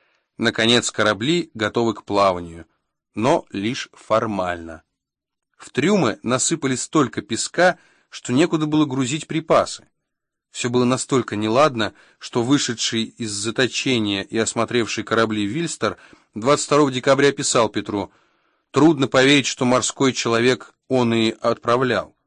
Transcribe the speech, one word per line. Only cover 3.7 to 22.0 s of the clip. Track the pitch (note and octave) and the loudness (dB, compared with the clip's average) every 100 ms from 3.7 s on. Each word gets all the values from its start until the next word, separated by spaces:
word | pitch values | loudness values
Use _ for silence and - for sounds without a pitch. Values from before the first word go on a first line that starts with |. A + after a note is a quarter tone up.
| C3+ - | -6 -10
формально. | - - A2 A2+ G2 F2+ F2 E2 D#2+ _ _ _ _ _ _ _ _ | -14 -2 -2 0 -4 -4 -6 -10 -18 _ _ _ _ _ _ _ _
В | - | -12
трюмы | - D#3+ G3+ B2 - | -4 0 2 2 -2
насыпали | A2+ B2+ - D#3+ C3+ | -2 -2 -2 -2 -4
столько | B2 - D#3+ B2 - | -4 -2 0 0 -4
песка, | - A2+ - - F3+ E3+ _ _ _ | -8 -6 -6 0 0 0 _ _ _
что | - - | -14 -4
некуда | B2 E3+ E3 D3+ | 0 2 0 0
было | D#3 | 0
грузить | D3 C3 B2 D3+ - | 0 0 -4 -4 -6
припасы. | D#3 D#3 C#3 F2+ - _ _ _ _ _ _ _ | -6 0 2 2 -4 _ _ _ _ _ _ _
Все | - B2 | -8 -2
было | B2 | 2
настолько | B2 B2+ - C3 A2 G#2 | 2 0 0 -2 -2 -4
неладно, | G#2+ A#2+ D3+ A#2+ G2+ - _ _ | -2 2 2 0 -6 -6 _ _
что | - B2+ | -6 -4
вышедший | A#2 C#3 - A2+ - A#2 | 0 0 0 -4 -4 -4
из | A2+ - A2+ | -6 -6 -8
заточения | G2+ G#2+ A2+ A#2+ - C3+ B2 G#2 G2 | -6 -6 -2 -2 -2 -2 0 0 -2
и | G2 A2+ | -4 -4
осмотревший | G#2+ A#2 A2 A#2+ G#2+ - | -2 -2 -2 -2 -2 -4
корабли | - A2+ A2+ G#2+ G2+ | -2 0 0 0 -4
Вильстер | C#3 E3 - A2 F2 - - _ | -4 -6 -4 -6 -6 -16 -20 _
двадцать | G#2+ A#2+ C#3+ - | -4 0 0 2
второго | D3 C#3+ | 2 2
декабря | B2+ C#3+ C3+ C#3+ | 2 2 4 4
писал | C#3 C3+ C3 A2 | 2 -2 0 0
Петру: | G#2+ G2 G2+ F#2+ _ _ _ _ _ _ | -2 -4 -6 -6 _ _ _ _ _ _
«Трудно | C3+ D#3 C#3+ C3+ | 4 4 4 2
поверить, | C3 C3 C#3+ - | 2 4 4 2
что | - | -2
морской | B2+ B2+ - - C3+ | 0 2 0 0 0
человек | A#2+ A#2+ A2+ B2 B2 - _ - | 0 0 2 2 0 -4 _ -2
он | C3 A#2 | 0 2
и | A2+ A2+ - | 2 0 0
отправлял». | A#2+ A2 A#2 A#2+ B2+ G2+ | -2 -2 0 0 2 -2